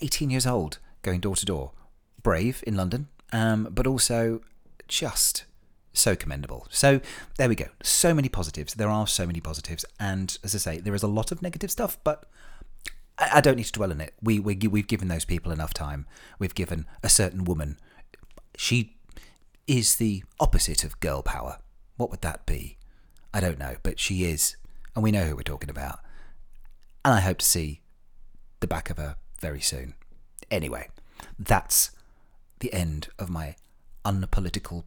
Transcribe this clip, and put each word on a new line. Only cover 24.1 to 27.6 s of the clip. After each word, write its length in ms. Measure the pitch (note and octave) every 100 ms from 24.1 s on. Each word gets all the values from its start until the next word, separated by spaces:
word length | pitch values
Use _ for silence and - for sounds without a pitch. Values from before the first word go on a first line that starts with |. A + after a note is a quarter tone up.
| F#2
is. 320 | F2 D2+ - - - - -
And 80 | A2+
we 80 | A2
know 140 | G#2
who 100 | D#2+
we're 80 | C2+
talking 280 | C2+ C#2 C#2+
about. 280 | C#2+ C2+ - - - - - - - - - - -
And 100 | C#3
I 60 | A2
hope 180 | F#2 F2
to 80 | -
see 340 | F2